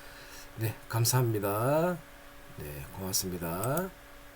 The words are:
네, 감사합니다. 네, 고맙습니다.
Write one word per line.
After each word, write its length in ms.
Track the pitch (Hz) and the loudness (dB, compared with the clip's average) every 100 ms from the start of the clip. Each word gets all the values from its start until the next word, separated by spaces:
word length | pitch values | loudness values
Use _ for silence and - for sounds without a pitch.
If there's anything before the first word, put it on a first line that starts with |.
| - - - - - - | -16 -16 -16 -16 -14 -4
네, 200 | 110 - - | -2 -4 -2
감사합니다. 1040 | 113 117 127 120 107 101 104 127 208 180 165 - - - - - - | 2 4 6 6 4 2 2 4 6 4 2 -6 -18 -18 -18 -16 -12
네, 280 | 73 73 71 | -10 -10 -10
고맙습니다. 920 | 95 92 95 92 87 85 87 117 151 190 - - - - | -6 -2 0 0 -2 -2 0 2 2 0 -6 -18 -18 -18